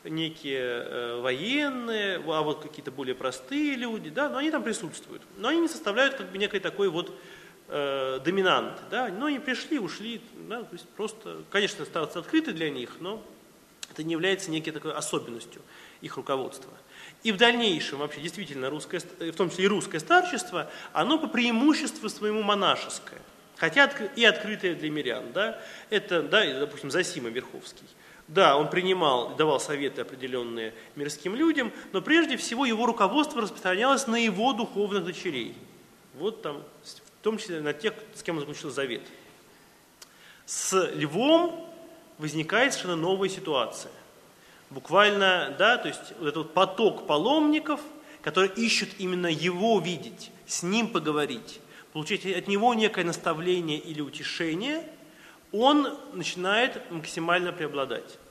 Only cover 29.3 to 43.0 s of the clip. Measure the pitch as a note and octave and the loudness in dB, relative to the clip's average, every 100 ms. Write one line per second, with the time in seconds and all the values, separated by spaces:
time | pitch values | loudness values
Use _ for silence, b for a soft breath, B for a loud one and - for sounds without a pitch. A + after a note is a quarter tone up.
29.3 | C3 D#3 C3+ - D3 C#3 - A#2 C3 B2+ | 2 4 4 0 -2 -4 -4 -10 -8 -6
30.3 | B2+ A#2+ A#2 A2 - B - D3 D3 F3+ | -4 -4 -6 -8 -10 B -8 -8 -6 -6
31.3 | A3 E4 D4+ A#3 B B F#3 F#3 D#4+ D#4+ | 2 2 2 0 B B -4 4 4 4
32.3 | B3 - A#3 C4+ A3 A#3+ A#3 G3 C4 D4 | 0 -4 0 2 2 2 4 4 4 2
33.3 | A#3 G#3+ - F#3 F#3 B3 C4+ - A3+ A#3 | 0 -4 -2 -2 2 4 4 4 2 2
34.3 | F#3 A#3+ A#3 A3 G3 G3+ G3 F3 E3+ F#3+ | 4 2 2 -2 0 0 0 -2 -6 -4
35.3 | C3+ G#2+ - - - - - - B2+ F#3 | -4 -6 -10 -18 -20 -20 -20 -20 -6 -6
36.3 | - D#3+ C#3+ - - - - - - G#3+ | -4 -8 -8 -12 -20 -20 -20 -20 -4 -2
37.3 | A3 - E3 D3 D3 G#3+ - - - - | -2 -4 -4 -2 0 -2 -4 -14 -12 -4
38.3 | E3 D3+ D3 D3+ B2+ C3+ A#2 - - - | -4 -4 -8 -6 -2 -2 -2 -8 -20 -20
39.3 | - - - - - _ _ B B B | -20 -20 -20 -20 -20 _ _ B B B
40.3 | B B - - F#3+ E3+ B2+ D3 D#3+ C4 | B B -6 2 2 2 0 -2 2 6
41.3 | E4 F4 - - - - - - - D#3 | 6 6 -2 -14 -16 -20 -20 -20 -10 -6
42.3 | D3+ D#3 G3 C4+ - F3+ E3+ | -4 2 4 4 2 -2 0